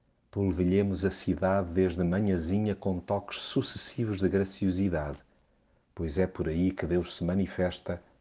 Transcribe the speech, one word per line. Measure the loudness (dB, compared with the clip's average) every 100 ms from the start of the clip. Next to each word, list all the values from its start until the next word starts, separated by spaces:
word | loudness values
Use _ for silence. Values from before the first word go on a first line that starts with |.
| _ _ _
Polvilhemos | -2 0 2 2 2 2 0
a | -2
cidade | -2 -2 0 2 2 0
desde | 2 2 2
manhãzinha | 2 2 2 2 2 0 0 0
com | -2 -4
toques | -2 -4 -4 -10
sucessivos | -2 -2 -2 -6 -8 -4 -2 2
de | 2
graciosidade, | 2 0 0 0 2 0 0 -4 -8 -14 _ _ _ _ _ _ -6
pois | -2 2
é | 0
por | 0 -2
aí | 2 2
que | 0 0
Deus | 0 0 -4
se |
manifesta | 0 0 0 0 -2 -2 -8 -8 -10 _